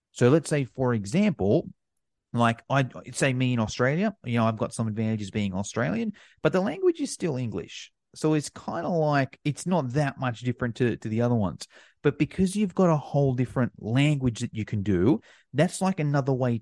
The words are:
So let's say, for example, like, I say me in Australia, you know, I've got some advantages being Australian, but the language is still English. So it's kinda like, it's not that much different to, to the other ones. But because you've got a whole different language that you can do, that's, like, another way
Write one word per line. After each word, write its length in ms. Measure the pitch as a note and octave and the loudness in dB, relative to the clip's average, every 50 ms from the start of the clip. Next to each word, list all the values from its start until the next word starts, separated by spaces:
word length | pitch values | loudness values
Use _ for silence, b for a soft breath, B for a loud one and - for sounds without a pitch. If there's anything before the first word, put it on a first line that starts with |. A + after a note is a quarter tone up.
| _ _ | _ _
So 160 | _ - B2+ A#2+ | _ 4 6 6
let's 180 | D3 E3 D#3 - | 6 4 2 0
say, 160 | D#3 D3 C3+ | -2 -2 -2
for 300 | - - C3 B2+ B2 A#2+ | -4 -4 -2 0 0 0
example, 720 | A2 F#2+ G2+ A#2+ F#3 G#3+ G#3+ C#3 - F#2+ G2+ C3+ E3+ - - - _ _ _ _ _ _ _ _ _ _ _ | -2 -2 -2 0 2 2 2 0 0 2 2 2 2 0 -4 -10 _ _ _ _ _ _ _ _ _ _ _
like, 300 | - A#2+ A#2 A#2 A2+ - - - | 0 2 2 2 2 -2 -4 -2
I 180 | C3 C#3 C3+ A#2+ - - - - | 0 0 0 -2 -4 -10 -16 -12
say 200 | C3 - D3+ C3+ | -4 -2 0 0
me 200 | B2+ B2+ C3 B2 | 0 0 0 0
in 80 | B2 A#2 | 2 0
Australia, 560 | A2 G#2 - - B2 C3 D3 E3+ G#3 A3 - _ - | 0 -2 0 0 0 0 2 0 -2 -2 -4 _ -6
you 140 | B2 A#2 A#2+ | -2 0 2
know, 80 | A2+ | 2
I've 100 | A2+ A2 | 2 2
got 160 | G#2+ A#2+ - - | 0 -4 -4 -4
some 140 | - A#2 A2 | -4 -4 -4
advantages 420 | G#2 A2+ A2 A2 A2 G#2+ G#2 F#2 | -2 -2 -2 -2 -2 -2 -4 -4
being 220 | - G#2+ G#2 G2 F#2 | -4 -2 -2 -2 -2
Australian, 600 | F#2+ G2+ - - A2+ G2+ D3 G#3 A3+ A#3 G#3+ b b b b b b | -4 -6 -4 -4 -4 -2 -2 -2 -2 -4 -4 b b b b b b
but 100 | - D#3+ | 0 0
the 80 | - F#3 | 2 2
language 400 | F#3+ A#3 D4+ F#4+ F#4+ F4+ E4+ - | 0 -2 -2 0 0 0 0 0
is 120 | C#4+ - | -4 -8
still 240 | - - G3 E3 C3+ | -6 -4 -4 -4 -2
English. 560 | B2+ B2 A2+ - F2+ - - - - - - _ _ _ _ _ | -2 -4 -4 -6 -6 -8 -10 -12 -16 -16 -18 _ _ _ _ _
So 180 | - - D#3 D#3 | -2 0 0 2
it's 160 | D3+ D3 - | 0 -2 -4
kinda 380 | - - - - - E3+ E3+ A3 | -10 -12 -10 -8 -6 -6 -4 -2
like, 500 | F3+ E3 D#3 D3+ C#3+ C#3 C3 - - - - | 0 0 2 2 2 2 0 0 -4 -4 -4
it's 220 | D3 C3+ - - | -4 -4 -2 -2
not 260 | F3 F#3+ E3+ C3+ B2 | 0 0 0 0 0
that 260 | A#2+ D3+ D3 C#3 - - | 0 0 0 0 -2 -4
much 220 | C3 B2 A2+ - | -4 -4 -4 -4
different 360 | A#2+ B2+ A#2 - B2+ A#2+ A2 | -4 -4 -2 -2 -4 -4 0
to, 200 | - B2+ A#2 - | 0 0 0 0
to 120 | - - A2+ | -2 -4 -4
the 140 | A2 A2+ | 0 0
other 140 | A#2+ A#2+ A#2+ | 2 2 2
ones. 320 | A2+ G2+ F2 - - - b b b b b b _ | 2 0 0 -2 -6 -12 b b b b b b _
But 160 | - D3 - - | -2 0 0 0
because 380 | D3+ - - - F#3+ F3+ F#3 | -2 -2 0 0 0 0 0
you've 180 | G3+ G#3+ F3+ - | 0 -2 0 2
got 160 | - F#3+ F3 | 2 4 4
a 60 | D#3+ | 4
whole 380 | C#3+ - - - C#3+ C#3+ C3+ B2+ | 2 0 -2 0 2 2 2 2
different 380 | B2 B2+ - - C3+ A#2+ - - - | 0 -2 -2 0 -2 -2 -2 -4 -6
language 600 | - G#2 A#2 C3+ C#3+ D3+ D3+ C#3 B2+ B2 A2 - | -6 0 2 2 4 4 2 2 0 -2 -2 -2
that 120 | A#2+ A2+ | -6 -6
you 120 | - G#2+ G#2 | -6 -6 -6
can 180 | - - G#2 | -4 -4 -2
do, 380 | F#2+ G#2 F#2+ E2+ F2+ A#2 F3 A3+ b b b b b b - | 0 2 2 4 4 4 4 2 b b b b b b 0
that's, 260 | C3 D#3+ F#3 - - | 0 0 0 0 0
like, 200 | F#3+ F#3 F#3 - | -2 0 0 0
another 320 | D#3 D3 C#3+ C#3+ C3 C#3 | 0 0 0 0 2 0
way 260 | C3+ A#2+ C3 B2 A#2 A2+ | 0 0 0 0 0 -2